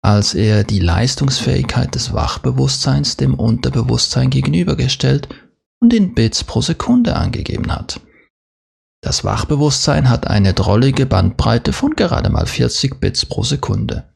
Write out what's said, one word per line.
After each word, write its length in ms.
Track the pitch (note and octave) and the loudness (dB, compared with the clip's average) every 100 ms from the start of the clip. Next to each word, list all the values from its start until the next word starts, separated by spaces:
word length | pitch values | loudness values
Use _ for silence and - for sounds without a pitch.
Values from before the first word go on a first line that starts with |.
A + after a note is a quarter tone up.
als 320 | G2+ G#2 G2+ | 2 2 0
er 320 | - G#2+ G#2+ - | 0 2 2 2
die 140 | G2+ | 0
Leistungsfähigkeit 1160 | E2+ E2+ B2 - C#3 C3 - C3 - B2 C3 B2 | 2 2 0 0 -2 0 -2 -2 -2 -2 -2 -4
des 160 | - | -4
Wachbewusstseins 1040 | G#2+ A2+ - B2+ C3 C3+ - C3+ C3+ C#3+ - | -2 -2 -2 -2 0 0 0 0 0 -2 0
dem 200 | C3+ C3+ | 0 2
Unterbewusstsein 960 | A2+ A2+ B2+ C3 B2 A#2+ - B2+ B2+ | 0 0 0 0 0 0 0 0 2
gegenübergestellt 1000 | C3 C#3 D#3+ F3 - B2+ - C3+ C#3+ - - _ _ _ _ | 2 0 0 0 0 -2 0 0 0 -2 -16 _ _ _ _
und 140 | A#3 | 4
in 200 | A3+ F3+ | 4 2
Bits 300 | A#2 A2+ - | 2 2 0
pro 160 | - - | -2 -2
Sekunde 560 | - - - B3 A3+ - | -2 -2 2 2 2 0
angegeben 560 | - - - - - | -2 -2 -4 -4 -4
hat. 300 | - - - - _ _ _ _ _ _ _ _ _ | -4 -6 -14 -16 _ _ _ _ _ _ _ _ _
Das 220 | - - | -6 -4
Wachbewusstsein 840 | G2 G2+ - D3 D3 C3+ - D3 B2+ | -2 -4 -2 0 2 0 0 2 2
hat 180 | A#2 - | 2 0
eine 260 | G#2 G2 | 2 2
drollige 520 | F2+ F#2+ G#2 C3+ C3+ C3 | 2 2 4 4 2 2
Bandbreite 680 | F#2+ F#2 - - A#2 - | 2 2 0 0 0 0
von 240 | - D4 D#4 | -2 -2 0
gerade 340 | F3 - - | 0 0 0
mal 160 | - - | -2 -2
vierzig 540 | - A#2+ - C3+ C3+ | -2 -2 0 -4 -2
Bits 260 | - - - | -4 -2 -6
pro 180 | - | -4
Sekunde. 600 | A2+ C#3 - G#2 G#2+ - - | -4 -4 -2 -4 -2 -6 -10